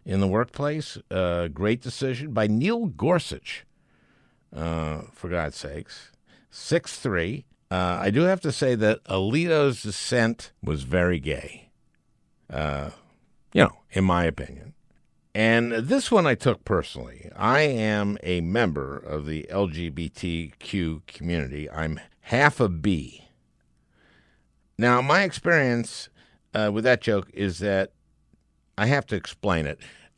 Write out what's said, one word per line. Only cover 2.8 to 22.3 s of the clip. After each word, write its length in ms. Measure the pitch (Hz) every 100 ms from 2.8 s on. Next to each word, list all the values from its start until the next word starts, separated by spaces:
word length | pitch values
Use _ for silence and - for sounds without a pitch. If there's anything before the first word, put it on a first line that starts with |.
| 202
Gorsuch, 800 | 76 147 175 - 65 - - - _ _ _ _ _ _ _ _
uh, 500 | 73 82 82 78 73 -
for 160 | - 87
God's 280 | 87 76 -
sakes. 540 | 73 78 - - - _ _ _ _
Six 480 | - - 165 - -
three. 460 | 123 90 85 127 - _ -
Uh, 280 | 92 90 87
I 100 | 95
do 120 | 120
have 180 | 180 185
to 100 | 156
say 240 | - 135
that 300 | 117 107 110
Alito's 800 | - 95 98 147 170 156 143 120
dissent 680 | 107 - - 123 113 117 - _
was 220 | - 76
very 380 | 65 90 90 85
gay, 500 | 73 67 - - _ _ _ _ _ _ _ _ -
uh, 380 | 67 76 71 71 - _ _ _ _ _
you 100 | -
know, 160 | - - _
in 100 | 95
my 220 | 92 87
opinion. 500 | 85 73 65 69 147 - _ _ _ _ _ 104
And 340 | 110 117 120
this 400 | 113 131 269 -
one 160 | 214 160
I 80 |
took 300 | 113 131 104
personally. 640 | - 92 - 67 60 62 - -
I 240 | 107 139
am 580 | 151 120 107 104 101 104
a 160 | 87 87
member 580 | 85 117 101 71 67 69
of 280 | 71 76 73
the 220 | 78 -
L 180 | 98 95
G 200 | 78 85
B 200 | 71 78
T 440 | - 90 82 80 -
Q 440 | - 98 82 78 -
community. 640 | - 85 85 65 71 76
I'm 300 | 78 80 76 - _
half 360 | -